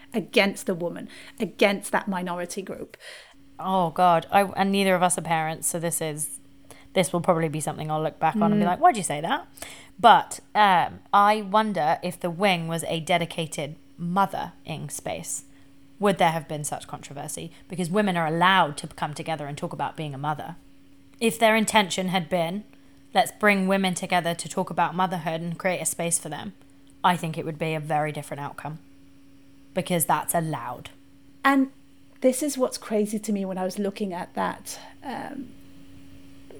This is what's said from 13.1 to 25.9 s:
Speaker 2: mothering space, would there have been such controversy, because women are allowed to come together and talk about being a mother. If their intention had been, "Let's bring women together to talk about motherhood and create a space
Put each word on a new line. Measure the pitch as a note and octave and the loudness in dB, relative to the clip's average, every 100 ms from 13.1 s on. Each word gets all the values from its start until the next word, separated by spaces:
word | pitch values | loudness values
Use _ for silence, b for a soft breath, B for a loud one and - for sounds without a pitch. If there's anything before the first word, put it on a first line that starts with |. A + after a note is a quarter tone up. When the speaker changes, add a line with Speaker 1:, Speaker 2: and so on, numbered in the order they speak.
| F3 E3 - E3 - C#3 D#3+ - - | 0 0 -4 -6 -6 -8 -10 -18 -10
Speaker 2:
mothering | E3+ F#3 F#3+ - E3+ - - D3 D3 | -2 0 0 -2 -8 -10 -12 -10 -10
space, | - - E2+ - - - b b b - - | -10 -8 -8 -8 -10 -12 b b b -20 -2
would | G3+ F#3+ | 0 4
there | F3 | 2
have | D#3+ D3+ | 2 -4
been | D3+ D3 | -8 -6
such | C#3+ - | -8 -10
controversy, | - - C#3 D3 - E3 B - | -14 -12 -12 -10 -10 -12 B -10
because | E3+ F3 | -6 0
women | G3+ G3+ E3+ | 2 2 2
are | D#3+ | 0
allowed | E3 F3+ F#3+ D#3 D3 | 4 6 6 4 -2
to | E3 | -12
come | - D#3 | -6 -6
together | D3 D#3+ D#3 D3 | -6 -6 -6 -8
and | D3 | -8
talk | E3+ | -8
about | C#3+ C#3 - | -6 -8 -6
being | D#3 | -8
a | C3+ D3 | -6 -4
mother. | D3 - - - - - - - - | -6 -8 -14 -20 -20 -20 -20 -20 -2
If | A#3 - | 0 4
their | A3 A3 | 4 4
intention | G#3 G#3+ F#3+ - F#3 | 4 2 2 0 0
had | F#3 D#3+ | 0 0
been, | F3+ E3 G3+ - b b b - | 0 0 -4 -10 b b b -2
"Let's | G3+ F3 | 0 0
bring | - G#3 G3 F#3+ | 2 2 4 4
women | G3 F#3+ | 2 2
together | F3 F#3 F3+ E3+ | -2 0 0 0
to | E3+ D#3 | -4 -4
talk | - F3+ | -4 -2
about | E3+ E3 E3 | -2 -2 0
motherhood | F#3 F3+ D#3+ D#3+ | -2 -2 -4 -4
and | E3+ E3 | -6 -4
create | F#3+ F3 | -2 -2
a | |
space | D#3 | -4